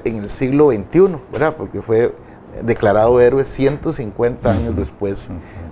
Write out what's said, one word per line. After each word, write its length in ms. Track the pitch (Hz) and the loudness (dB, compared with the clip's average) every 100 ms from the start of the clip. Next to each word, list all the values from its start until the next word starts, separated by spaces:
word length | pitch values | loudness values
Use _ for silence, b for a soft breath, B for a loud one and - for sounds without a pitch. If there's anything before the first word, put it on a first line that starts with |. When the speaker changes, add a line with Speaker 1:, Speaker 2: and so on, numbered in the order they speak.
| - | -2
Speaker 1:
en 180 | 110 | -6
el 60 | 101 | -8
siglo 380 | - 131 143 151 | -4 -2 4 4
veintiuno, 520 | 110 95 160 196 160 - | 4 0 4 4 2 -8
¿verdad? 240 | 113 151 156 | -2 -2 -2
Porque 240 | 101 101 | -8 -8
fue 340 | 104 113 120 - B B - - 113 | 0 2 2 -2 B B -18 -8 -4
declarado 540 | 113 107 101 113 123 | 0 2 4 4 6
héroe 240 | 120 135 | 6 4
ciento 480 | 131 - 135 143 - | -2 -2 -2 0 -6
cincuenta 600 | 147 110 98 120 123 120 | -6 -8 -4 -4 -2 -2
años 180 | 98 113 | -2 -2
Speaker 2:
Ujú. 100 | 87 | -4
Speaker 1:
después, 500 | 98 - 101 98 - | -6 -6 -6 -6 -10
Speaker 2:
Ujú. 100 | 85 B B B | -14 B B B